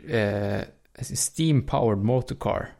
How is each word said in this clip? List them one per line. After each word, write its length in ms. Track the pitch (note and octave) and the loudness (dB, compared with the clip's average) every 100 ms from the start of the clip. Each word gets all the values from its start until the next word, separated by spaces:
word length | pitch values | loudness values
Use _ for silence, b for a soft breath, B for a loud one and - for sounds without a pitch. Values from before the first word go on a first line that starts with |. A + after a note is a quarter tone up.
| - | -2
eh, 540 | A#2 G2+ G#2 G2+ G2+ - - _ - | 0 2 0 -2 -4 -6 -14 _ -12
steam-powered 1000 | B2+ C3 - - D#3+ C#3 - C#3 A#2 G2 | -8 -4 -4 0 2 4 2 2 2 2
motorcar. 680 | G#2+ B2+ - - G#2 F#2+ - | 2 2 0 -4 -2 -2 -4